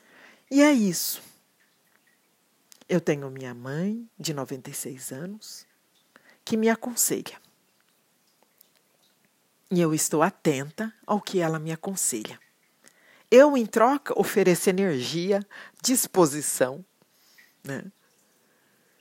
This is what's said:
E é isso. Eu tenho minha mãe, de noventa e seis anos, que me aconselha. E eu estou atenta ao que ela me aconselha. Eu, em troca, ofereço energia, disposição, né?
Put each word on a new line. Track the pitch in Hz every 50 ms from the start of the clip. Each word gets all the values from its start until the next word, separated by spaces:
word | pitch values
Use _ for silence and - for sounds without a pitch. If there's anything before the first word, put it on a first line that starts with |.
| _ _ - - - - - _ _ -
E | 269 277
é | 285 302
isso. | 285 233 208 185 165 - - - - - - - _ _ _ _ _ _ _ _ _ _ _ _ _ _ _ _ _ _ _ _ _ _ _ _ _ _ _ - - - - -
Eu | 185 170
tenho | 160 175 151 143 139 135
minha | 131 135 131 123
mãe, | 120 120 123 135 143 160 185 208 220 233 233 226 _ -
de | 147 160
noventa | 151 139 127 - 143 131 - 143
e | 139
seis | - - 123 135 131 - -
anos, | 135 135 170 190 208 214 - - - - - _ _ _ _ _ _ _ _ _ - - _ _ _ _
que | - - 226
me | 220 220 226
aconselha. | 226 220 - 240 233 - - - 127 - - - - - _ _ _ _ _ _ _ _ _ _ _ _ _ _ _ _ _ _ _ _ _ _ _ _ _ _ _ _ _ _ _ _ _ _ _ _ _ _ _ _ _ _ _ _ _ -
E | 190 175
eu | 170 156
estou | 156 151 - - 170 147
atenta | 160 196 - _ - 165 139 131 139 151 - - 214 220 - _ _
ao | - 214 202
que | - - - 185
ela | 165 160 160 156
me | 156 160
aconselha. | 160 160 - 196 190 - - - 123 107 107 - - - _ _ _ _ _ _ _ _ _ - _ _ _ _ _ _ _ -
Eu, | 226 254 285 294 277
em | 254 220
troca, | 202 - 226 220 254 294 285 - - -
ofereço | - - - - 202 185 185 170 - - 208
energia, | 185 190 196 185 147 127 123 120 147 170 175 196 202 202 202 - - - - - _ _
disposição, | - - 262 - - - - 190 170 139 139 151 135 - - - 131 127 135 170 185 _ _ _ _ _ _ _ _ _ _ - - _ _ _ -
né? | 139 139 - - 196 - _ _ _ _ _ _ _ _ _ _ _ _ _ _ _ _ _ _ _ _ _